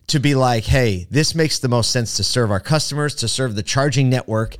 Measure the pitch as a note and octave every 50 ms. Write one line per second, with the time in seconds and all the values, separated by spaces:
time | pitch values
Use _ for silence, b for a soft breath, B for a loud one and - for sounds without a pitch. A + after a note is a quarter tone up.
0 | _ - - D3 B2 C#3+ C#3+ C3 C3 B2 B2 A2+ - - - C3+ B2 A2+ G2 F2+
1 | F2 E2 G2 C#3+ D#3 - - D#3+ D#3+ D3+ - - - B2 A#2+ A#2+ A2 - - B2+
2 | A#2 G#2+ - - G2+ - - B2+ A#2+ G#2 G2+ F#2+ - - D#3 D3+ - - C#3 D3
3 | D3 D3 - - - - - - C3 B2+ G#2 G#2 F#2+ - - C3+ C3+ D3+ A#2 C#3+
4 | C3+ B2+ B2+ B2 - - A2 A2 A2+ - - B